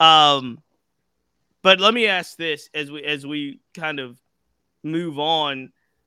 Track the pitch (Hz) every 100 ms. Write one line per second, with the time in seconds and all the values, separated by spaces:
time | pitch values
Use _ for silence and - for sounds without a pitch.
0 | 160 160 151 139 127 117 _ _ _ _
1 | _ _ _ _ _ _ 190 190 196 240
2 | 220 185 170 - 165 147 - 151 143 147
3 | 143 147 139 151 143 - _ - 160 147
4 | 127 123 _ _ _ _ _ _ 151 165
5 | 175 143 147 160 147 135 131 _ _ _